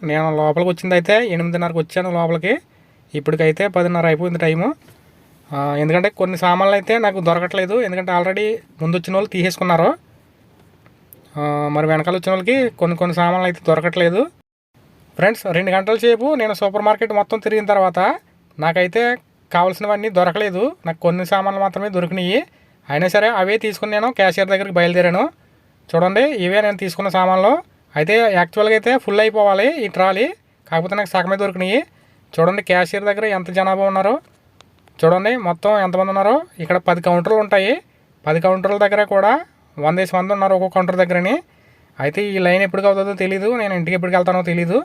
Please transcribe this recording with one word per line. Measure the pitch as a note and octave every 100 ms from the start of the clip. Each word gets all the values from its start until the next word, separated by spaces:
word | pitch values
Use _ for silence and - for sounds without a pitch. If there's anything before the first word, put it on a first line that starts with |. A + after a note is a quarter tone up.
| D#3+
నేను | D3+ D#3+ D3+
లోపలికి | D3+ D3+ F3
వచ్చింది | E3+ F3+ F3+
అయితే | E3+ G#3 A#3+
ఎనిమిదిన్నరకు | E3+ E3+ E3+ E3+ E3
వచ్చాను | D#3+ - F#3 F3
లోపలికి, | E3 E3 F3 C#4+ _ _ _ _ _ D3
ఇప్పటికైతే | C#3+ D#3 D#3+ D#3 G3 F3+
పదిన్నర | F3 F3 E3
అయిపోయింది | D#3 F3+ E3+ E3
టైము. | D#3+ G3+ D#4 _ - _ _ _ _ _ C#3+
ఆ, | C#3+ D3
ఎందుకంటే | D3+ E3+ G3 -
కొన్ని | F#3 F3+
సామాన్లు | F3+ F3+ G3 G3+
అయితే | F#3+ A3+ G#3+
నాకు | F#3+ E3+
దొరకట్లేదు, | E3+ F3 G3 F3+ A3 A3
ఎందుకంటే | F3+ F#3 F3+
already | F3+ F#3+ G#3+ A3+ - -
ముందు | D#3+ F3+
వచ్చిన | E3+ F#3+
వాళ్ళు | G#3 F#3
తీసేసుకున్నారు. | F3+ F3 F3+ E3 F3+ E4+ _ _ _ _ _ _ _ _ _ _ _ - _ D3
ఆ, | D3 D3 D3 D3
మరి | D#3
వెనకాల | D#3 D#3 F#3
వచ్చిన | F3
వాళ్ళకి | F#3+ F#3 C4 B3 -
కొన్ని | F3 E3+
కొన్ని | F3+ E3+
సామాన్లు | F3 F3+ F#3
అయితే | E3+ -
దొరకట్లేదు. | D#3+ E3+ F3 E3+ F#3 D#4 _ _ _ _ _ _ _ _ -
ఫ్రెండ్స్, | F#3 A3+ G3 E3
రెండు | F#3+ F#3
గంటల | F#3+ A3
సేపు | A#3 A3+ C4 D4+
నేను | A#3 G3+
సూపర్ | G3+ G3+ G#3
మార్కెట్ | G#3+ A3+ G#3
మొత్తం | G3+ A3 A3
తిరిగిన | G#3+ G#3
తర్వాత | G3+ F#3 F3 G3 D#4+ _ _ _ - D#3
నాకైతే | E3+ F3+ A3+ A#3+ B3 _ _ _ F3
కావాల్సినవన్నీ | F3+ F3+ G#3 G#3 A3 F3+
దొరకలేదు, | F3+ E3+ G#3 F3+ B3 F4+ E3+
నాకు | E3 F3
కొన్ని | F3 F3+
సామాన్లు | G3 G3 G3 G3
మాత్రమే | F#3 G3+ F#3+
దొరికినాయి. | F3 F#3 F3+ G#3+ F4+ _ _ _ -
అయినా | C#3+ F3+ G#3
సరే | G#3+ A3
అవే | F#3 A3 A3
తీసుకుని | F#3+ G#3+ G#3
నేను | A3+ C4
క్యాషియర్ | F#3+ F3 F#3+
దగ్గరికి | F#3+ G3 F3
బయలుదేరాను. | F3 F3 F3 F3+ C#4+ _ _ _ _ _ _
చూడండి, | E3 F3+ G3 C#4 C4 F3+
ఇవే | G3+ G#3
నేను | G3
తీసుకున్న | F#3+ E3 G3 F#3
సామాన్లు. | F#3 F#3 G3 D4+ - _ _ -
అయితే | D#3 G#3+ A3+ F#3+
యాక్చువల్గా | E3+ G#3+ G#3+ A3
అయితే | G#3+ B3+
ఫుల్ | - G3+
అయిపోవాలి | A3 G#3+ G3+ F#3+ A#3 E4
ఈ | G#3 F#3
ట్రాలీ, | F#3+ F#3+ C4+ G#4 _ _ -
కాకపోతే | E3 F3 G3
నాకు | F#3+
సగమే | F#3+ C#4 G3
దొరికినాయి. | G3+ F#3 F#3 A3+ E4+ _ _ _ _ -
చూడండి, | E3+ G3 F#3
క్యాషియర్ | F3+ F3 G3+ G3+
దగ్గర | G3+ G#3+ F#3+
ఎంత | F3+ F#3
జనాభా | F#3+ F#3+ G3
ఉన్నారో | F#3+ F#3+ C#4 _ _ _ _ _ _ _ _
చూడండి, | D#3+ F3+ G3+ B3+ F#3+
మొత్తం | E3+ G3+ G#3+ F#3
ఎంతమంది | F3+ F#3+
ఉన్నారో. | G3 G3 C4+ F4 -
ఇక్కడ | D#3+ F3+ F3+
పది | F3 F3
కౌంటర్లు | F3 F3 A3 G#3
ఉంటాయి, | G3+ F#3+ D#4 - _ _ _ -
పది | D#3+ F#3
కౌంటర్ల | F#3 F#3+ G3+ G3+
దగ్గర | G3+ G#3 G3
కూడా | G3 C#4 F4 _ _ - D3
వందేసి | F3 F#3 F#3
మంది | F#3 G3+
ఉన్నారు | G3 F#3+
ఒక్కొక్క | F#3 F#3+
కౌంటర్ | F3+ F3+
దగ్గరని. | F3+ F3+ F#3 C#4+ - _ _ _ _ -
అయితే | C#3 D3 G#3 F#3+
ఈ | F3+
లైన్ | F#3 G3
ఎప్పటికి | G3 G3+
అవుతుందో | G3 G3 F#3+
తెలీదు, | F#3 F#3+ G3+ A#3+
నేను | G#3 F#3
ఇంటికి | E3 F#3
ఎప్పటికి | F3+ F3+
వెళ్తానో | F3+ F3+ F3+
తెలీదు. | E3+ E3+ G#3+